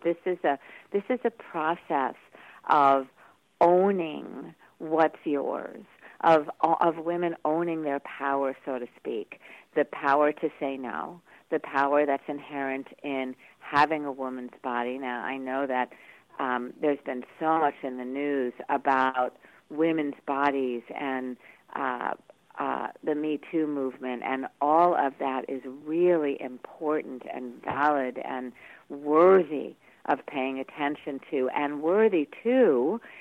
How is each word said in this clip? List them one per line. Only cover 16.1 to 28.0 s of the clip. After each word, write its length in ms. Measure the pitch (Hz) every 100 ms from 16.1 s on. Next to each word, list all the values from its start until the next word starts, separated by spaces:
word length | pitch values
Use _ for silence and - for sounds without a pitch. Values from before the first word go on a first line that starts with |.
| - _ -
um, 340 | 135 123 123 -
there's 180 | 151 143
been 200 | 143 127 - -
so 200 | 160 160
much 160 | 147 -
in 160 | 135 127
the 60 |
news 480 | 127 135 147 139 123 - -
about 680 | 139 139 131 131 131 127 - - - -
women's 460 | 151 165 160 147 - -
bodies 560 | 139 143 139 127 120 -
and, 420 | - 139 131 127 123 - - _ -
uh, 380 | 135 123 - - - - _ -
uh, 280 | 139 131 - -
the 120 | 160
Me 260 | 147 156 156 -
Too 160 | 165 151
movement, 560 | 143 131 123 127 123
and 240 | - 131 135 -
all 340 | 147 160 175
of 200 | 170 139 -
that 300 | 139 131 -
is 140 | 135 131 139
really 520 | 151 165 180 170 143 -
important 840 | 131 127 - - 156 156 139 127 -
and 280 | 127 123 120
valid 580 | - 127 151 143